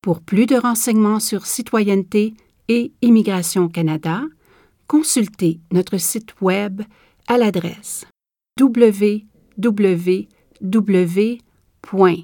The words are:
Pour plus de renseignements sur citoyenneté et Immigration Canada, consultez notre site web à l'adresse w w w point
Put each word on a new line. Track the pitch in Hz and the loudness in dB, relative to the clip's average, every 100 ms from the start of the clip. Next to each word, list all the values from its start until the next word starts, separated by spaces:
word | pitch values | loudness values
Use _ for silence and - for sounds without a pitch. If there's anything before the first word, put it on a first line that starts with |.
Pour | - 160 | -4 -6
plus | - 196 240 | -2 0 2
de | 254 | 2
renseignements | 240 226 - 220 208 214 | 0 -2 0 2 2 0
sur | - 202 - | -4 -6 -6
citoyenneté | - 233 226 208 196 190 214 214 220 _ _ - | -10 -4 -2 0 0 0 -2 -2 -6 _ _ -2
et | 233 233 _ | -2 -2 _
Immigration | 240 226 214 190 170 190 175 | 4 4 4 -2 -2 -2 -2
Canada, | 170 160 156 160 175 311 _ _ _ _ _ _ | 0 -2 -2 -4 -6 -8 _ _ _ _ _ _
consultez | 302 311 - 208 - 170 165 _ | 0 0 -2 -2 -2 -2 -2 _
notre | 180 180 190 | -2 -2 -4
site | - 226 - - | -4 -8 -12 -4
web | 185 190 208 190 214 _ _ _ - | -2 -2 -4 -8 -14 _ _ _ -2
à | 240 | 2
l'adresse | 220 185 170 - - - - _ _ _ _ - | 2 0 -8 -12 -14 -16 -16 _ _ _ _ 0
w | 269 233 233 196 208 214 - _ _ - | 2 6 4 4 0 -2 -8 _ _ -4
w | 226 208 196 175 175 185 208 _ _ _ | -2 2 0 0 0 -2 -4 _ _ _
w | 190 220 202 190 175 180 214 240 _ _ _ _ | -2 0 2 2 2 0 -2 -4 _ _ _ _
point | - 190 185 170 | -8 2 2 2